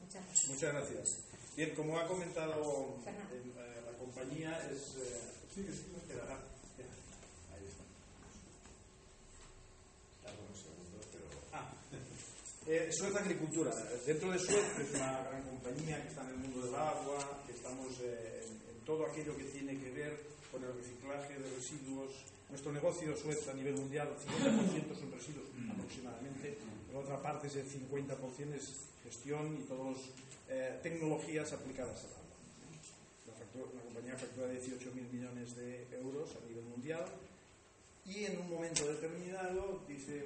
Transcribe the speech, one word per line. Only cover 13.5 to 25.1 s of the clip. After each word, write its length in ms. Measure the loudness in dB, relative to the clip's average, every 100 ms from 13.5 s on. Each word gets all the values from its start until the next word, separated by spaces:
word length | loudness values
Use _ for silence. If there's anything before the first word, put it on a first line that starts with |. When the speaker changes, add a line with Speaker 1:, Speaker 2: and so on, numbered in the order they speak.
| 6 6 4 2 0 4
Speaker 2:
Dentro 240 | 6 6
de 80 | 6
Suez, 260 | 8 8 8 4
que 60 |
es 60 | 4 4
una 260 | 4 4
gran 220 | 2 0
compañía 580 | -2 -2 -2 0 2 0
que 60 | 0
está 140 | -4
en 60 | -4
el 80 | -2
mundo 280 | -2 0 2
del 100 | 4
agua, 680 | 4 4 2 2 0 -2 -6
que 80 |
estamos, 340 | -6 -4 -2 -4 -2
eh, 420 | -2 0 -2 -4 -6
en, 300 | -8 -10 -8
en 80 | 2
todo 200 | 4 4
aquello 280 | 2 0 0
que 100 | -2
tiene 320 | -2 0 0
que 100 | -2
ver 280 | -2 -2 -2 -6 -10 -6
con 120 | -4
el 100 | -2
reciclaje 680 | -4 -4 -6 -2 -2 -2 -2
de 100 | -2 -2
residuos. 560 | -4 -4 -2 -2 -2 -4 -10 -14 -10
Nuestro 220 | -4 0
negocio, 460 | 4 4 4 2 0
Suez, 300 | 2 2 2
a 60 |
nivel 220 | 0 2 2
mundial, 340 | 2 2 2
el 60 | 0
cincuenta 360 | 0 6 10 10
por 80 | 10
ciento 260 | 6 2 0
son 160 | -4